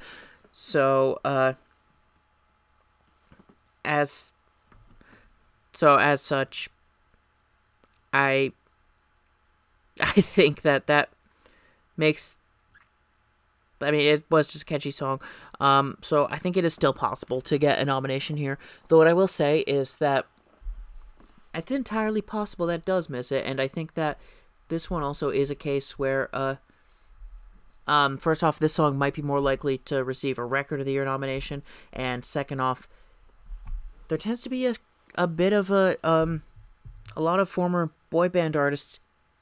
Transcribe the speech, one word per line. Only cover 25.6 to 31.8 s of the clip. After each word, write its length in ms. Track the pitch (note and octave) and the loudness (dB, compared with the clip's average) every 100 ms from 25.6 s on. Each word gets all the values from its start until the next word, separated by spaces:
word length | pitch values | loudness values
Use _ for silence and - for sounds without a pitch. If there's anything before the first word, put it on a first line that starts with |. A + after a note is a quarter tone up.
| D3+ C#3 - - | -4 -4 -4 -4
where, 320 | C3+ C#3 - | -2 -2 -4
uh, 240 | B2+ C3+ C#3 _ _ _ _ _ - - - - - - - - | -4 -4 -6 _ _ _ _ _ -20 -20 -20 -20 -20 -20 -12 0
um, 300 | D3 C#3 C3+ | 2 2 0
first 260 | E3 D#3 | -2 0
off, 160 | E3 - | 0 2
this 140 | D#3 | 0
song 240 | - D3+ C#3 | 2 2 2
might 180 | C#3 D3 | -2 -2
be 80 | |
more 160 | C#3+ C#3+ | -2 0
likely 400 | C#3 C3+ C#3+ C3 | 0 0 -2 -4
to 240 | - C#3 | -4 -4
receive 340 | B2+ C3 C#3 A#2+ | -4 -4 -4 -4
a 80 | A#2+ | -4
Record 340 | C3+ C#3 C#3+ | -4 -4 -6
of 60 | C#3 | -4
the 60 | |
Year 140 | C3+ C3+ | -2 -2
nomination, 580 | C3+ C3+ C3+ - C#3+ - - | -4 -4 -6 -8 -10 -14 -20